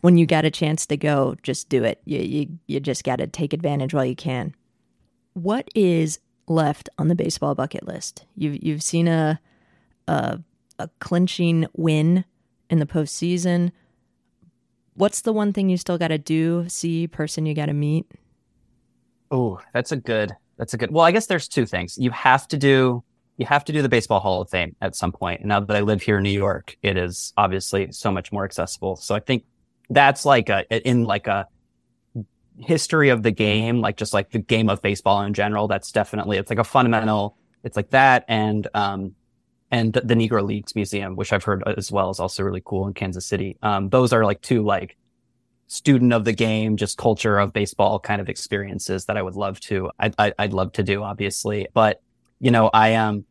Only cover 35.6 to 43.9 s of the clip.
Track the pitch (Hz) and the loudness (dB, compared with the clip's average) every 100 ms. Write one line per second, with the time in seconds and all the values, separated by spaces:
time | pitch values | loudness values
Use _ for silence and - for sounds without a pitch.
35.6 | 107 98 - 110 101 107 104 98 101 113 | -2 -2 -2 -2 -2 -4 -2 -2 -2 -2
36.6 | 117 131 123 113 110 107 104 - _ _ | 2 2 4 2 2 0 -2 -8 _ _
37.6 | 120 - 104 135 135 123 - 110 107 107 | -8 -6 2 6 6 6 2 0 0 -2
38.6 | - 104 101 98 95 - _ _ _ _ | -2 -2 -2 -4 -8 -12 _ _ _ _
39.6 | - 123 113 110 113 113 113 113 101 104 | -4 -2 0 0 2 2 2 0 -2 -6
40.6 | 107 110 101 101 98 92 98 101 107 95 | -6 -6 -4 -4 -6 -6 -2 -2 0 0
41.6 | 98 107 - 101 95 95 90 - 98 92 | 0 -2 -2 -2 -2 -2 -6 -4 -4 -6
42.6 | - 95 98 95 95 90 - 98 98 - | -6 -4 -4 -6 -8 -8 -6 -6 -6 -4
43.6 | 107 101 98 | -2 -2 2